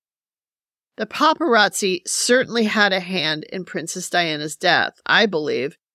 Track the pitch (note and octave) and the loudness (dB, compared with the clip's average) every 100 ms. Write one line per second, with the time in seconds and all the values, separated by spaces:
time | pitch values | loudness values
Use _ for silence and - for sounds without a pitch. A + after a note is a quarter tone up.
0 | _ _ _ _ _ _ _ _ _ - | _ _ _ _ _ _ _ _ _ -10
1 | G#3+ - D4+ - D#4 A3+ G3 - G3 F3+ | -8 0 0 2 2 4 4 2 -2 -2
2 | - - - B3 - A#3 G#3+ G#3+ G3+ F#3 | -4 -4 2 2 2 0 0 2 2 2
3 | F3 F#3 D#3 D3+ - F#3 F3 F3 D#3+ F#3 | -2 -4 -2 -4 -8 -10 -8 -8 -8 -10
4 | - F3 E3 D3+ D#3 - F3+ C#3+ - - | -2 0 0 -2 -6 -2 2 2 2 -4
5 | - E3+ A3 E3 D3 B2+ C#3 - _ | 0 2 2 0 -2 -2 -4 -8 _